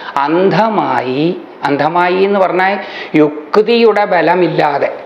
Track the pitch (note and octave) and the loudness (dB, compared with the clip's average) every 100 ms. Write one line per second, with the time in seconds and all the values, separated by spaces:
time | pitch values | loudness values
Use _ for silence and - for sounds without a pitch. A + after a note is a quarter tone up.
0 | - C#3+ C#3+ E3+ F#3+ E3 A3+ G3+ C#3+ B2 | -8 -4 -2 0 2 2 0 0 -2 -2
1 | B2+ C3 E3 F#3 - - C#3 C#3+ D3 F3 | -2 -2 -2 -4 -10 -6 -2 0 0 0
2 | F3+ F#3 G3 G3+ F3+ E3+ F#3 - - - | 0 2 2 2 0 0 0 -2 -6 -12
3 | - D#3 D3+ D3+ - G#3 G#3+ A#3 A#3 G#3 | -4 0 2 0 -2 0 2 4 4 2
4 | G#3 F3+ D#3+ F3+ E3+ D#3 D3+ C#3+ B2 - | 2 2 2 2 0 0 0 0 -4 -6